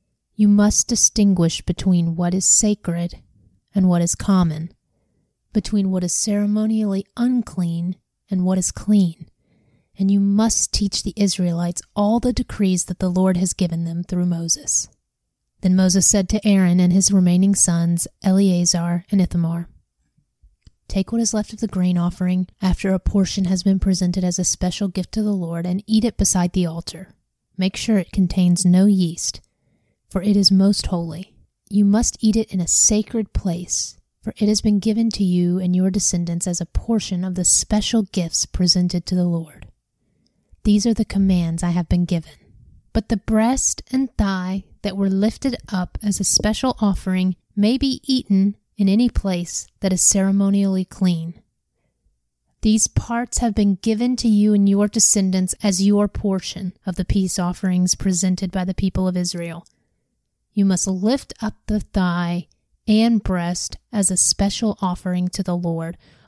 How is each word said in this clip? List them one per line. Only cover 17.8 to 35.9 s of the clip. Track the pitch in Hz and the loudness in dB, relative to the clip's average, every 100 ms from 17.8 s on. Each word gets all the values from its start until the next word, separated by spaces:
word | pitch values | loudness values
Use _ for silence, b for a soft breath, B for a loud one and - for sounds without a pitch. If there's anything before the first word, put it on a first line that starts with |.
| 170 170 - _ | 0 -2 -4 _
Eleazar | 196 190 196 175 175 170 175 175 - | 0 2 2 2 0 -2 -2 -4 -2
and | 196 | 0
Ithamar, | 180 170 165 170 170 _ _ _ _ _ _ _ _ _ - _ - | 0 0 -2 -4 -8 _ _ _ _ _ _ _ _ _ -20 _ -6
"Take | 196 190 | -4 -2
what | 233 | -2
is | 220 | -2
left | 214 208 | -2 -6
of | 214 | -6
the | 214 | -6
grain | 190 180 175 | 0 0 2
offering | 170 - 185 185 185 - | -2 -2 -2 0 -2 -4
after | 190 - 196 | -2 0 0
a | 190 | 0
portion | - 202 185 - 185 | 2 2 0 0 0
has | 185 | 0
been | 190 190 | 2 2
presented | 196 180 180 185 | 2 0 0 0
as | 180 175 | -2 -2
a | |
special | 180 - 180 - 196 | -2 -2 -4 -2 -4
gift | 185 180 | -4 -6
to | 220 | -4
the | 208 | -2
Lord | 196 170 170 180 | -2 -4 -6 -4
and | 180 - | -4 0
eat | 220 233 | 0 0
it | - | 0
beside | 196 185 175 | 0 2 2
the | 185 175 | 2 -2
altar. | 165 - 165 185 _ _ _ _ - | -4 -12 -14 -18 _ _ _ _ -4
Make | 190 - | -4 -2
sure | - 208 | 0 0
it | 170 | 0
contains | - 180 - 180 175 180 | 0 0 2 2 4 4
no | 180 202 | 6 6
yeast, | 190 170 170 - - _ _ _ _ _ _ _ | 4 0 -2 -8 -10 _ _ _ _ _ _ _
for | 190 | -4
it | 202 202 | 0 4
is | 190 | 6
most | 190 196 196 - | 6 4 2 -2
holy. | 175 170 160 185 _ _ _ - | -4 -6 -10 -14 _ _ _ -4
You | 202 | 2
must | 202 208 - - | 4 4 0 0
eat | 220 220 | 0 2
it | 220 | 0
in | 190 | -4
a | 170 | 0
sacred | - - 214 - 233 214 | 2 4 2 -2 -4 -4
place, | - 190 170 - - - - _ _ | -4 -4 -6 -6 -8 -8 -14 _ _
for | - - | -10 -2
it | 208 | 0
has | 214 | 2
been | 214 208 | 2 0
given | 226 214 226 | 0 0 -2
to | 202 | 0
you | 190 180 175 180 | 0 2 2 0
and | 180 180 | 0 0
your | |
descendants | 185 | 0